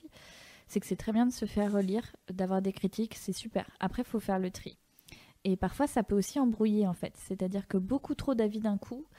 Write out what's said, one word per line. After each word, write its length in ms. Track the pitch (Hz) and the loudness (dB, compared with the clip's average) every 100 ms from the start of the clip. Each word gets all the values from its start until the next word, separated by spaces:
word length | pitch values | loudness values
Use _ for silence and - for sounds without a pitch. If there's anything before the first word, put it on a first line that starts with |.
| 320 - - - - - - | -14 -20 -20 -20 -20 -20 -4
c'est 120 | 202 | -4
que 60 | - | -2
c'est 80 | 190 | -4
très 160 | - | 0
bien 140 | 220 247 | 2 2
de 40 | |
se 140 | - 214 | 0 -2
faire 260 | 208 208 | 0 2
relire, 440 | 208 190 214 - - - | 2 2 0 -4 -16 -10
d'avoir 300 | 185 185 190 | -4 0 2
des 100 | 196 | 0
critiques, 440 | - 190 - 226 - | -2 -4 -2 -4 -4
c'est 180 | - | -6
super. 360 | - 226 196 - - | -6 -4 -4 -4 -4
Après, 240 | 190 - | -4 -2
faut 160 | 247 220 | -4 -4
faire 200 | - 190 | 0 0
le 100 | 185 | 0
tri. 280 | - - - _ _ - - - _ | -6 -14 -16 _ _ -20 -20 -20 _
Et 140 | 196 185 | 0 2
parfois, 300 | 185 - 294 | 0 0 2
ça 160 | 247 | 2
peut 120 | 202 202 | 2 2
aussi 240 | - 294 | 2 2
embrouiller, 480 | 247 220 220 208 196 | 2 4 4 4 2
en 60 | |
fait. 200 | 170 - - | 0 -6 -8
C'est-à-dire 500 | - 190 185 196 - | -8 -4 -2 -2 0
que 100 | 190 | 0
beaucoup 380 | 190 277 - 294 | 0 -2 -2 -4
trop 180 | - | 0
d'avis 280 | 233 214 214 | 2 2 0
d'un 160 | 220 202 | -2 -2
coup, 280 | - 247 311 | -4 -12 -12